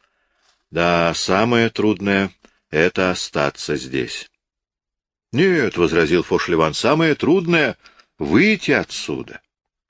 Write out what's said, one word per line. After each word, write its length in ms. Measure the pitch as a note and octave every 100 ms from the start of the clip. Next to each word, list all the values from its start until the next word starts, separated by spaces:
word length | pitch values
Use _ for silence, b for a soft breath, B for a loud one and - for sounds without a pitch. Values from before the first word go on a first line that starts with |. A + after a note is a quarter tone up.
| _ _ _ _ _ _ _
«Да, 440 | D#2 E2+ E2+ E2+ D#2+
самое 540 | - F#2+ A#2 A#2+ A2+
трудное — 640 | - G#2+ F#2 G2+ G2 F#2+ - - _ _
это 400 | D#2 F2 - F#2
остаться 640 | F2+ - - C#2+ - - D2
здесь». 540 | C2 C2 A#1+ - - _ _ _ _ _ _ _ _ _ _
«Нет», — 440 | A2+ F#3+ F3 A2 E2+
возразил 440 | E2 E2+ D#2 F2
Фошлеван, — 500 | - F2 - E2 D#2 D2
«самое 400 | A2+ D#3 E3 C#3+
трудное — 600 | - F#3 E3+ E3+ C#3 G2 b b b -
выйти 520 | D2 F#2+ G3+ G#3+ -
отсюда». 720 | B2+ E2+ - - C#2 A#1+ - _ _ _ _ _